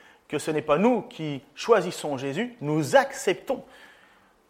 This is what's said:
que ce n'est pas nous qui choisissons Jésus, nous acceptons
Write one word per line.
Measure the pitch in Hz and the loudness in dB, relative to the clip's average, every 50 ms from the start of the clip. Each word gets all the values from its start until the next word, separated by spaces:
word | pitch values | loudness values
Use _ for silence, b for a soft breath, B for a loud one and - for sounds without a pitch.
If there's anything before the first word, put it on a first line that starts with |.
| b b b b b | b b b b b
que | - - | -6 -6
ce | 147 - 170 | -4 -2 -2
n'est | 156 151 | -2 -2
pas | - - 147 | 2 2 2
nous | 160 196 247 254 208 | 4 4 4 2 2
qui | - - - - 160 151 143 131 - _ - | -2 -8 -12 -10 -8 -8 -8 -10 -12 _ -16
choisissons | - - - 233 202 165 185 156 - - - 143 | -6 2 4 4 4 4 0 -6 -6 -6 -6 -4
Jésus, | 123 135 139 135 175 233 247 233 - | -4 -4 -4 -4 -4 -4 -6 -8 -8
nous | 143 147 151 156 151 127 175 | -4 -2 0 0 0 4 4
acceptons | 269 - - - - - 202 180 - - - 269 - - b b b b b b b b b b b b b b b _ | 4 4 4 -4 -4 -2 -2 -2 -2 -4 -6 -6 -6 -8 b b b b b b b b b b b b b b b _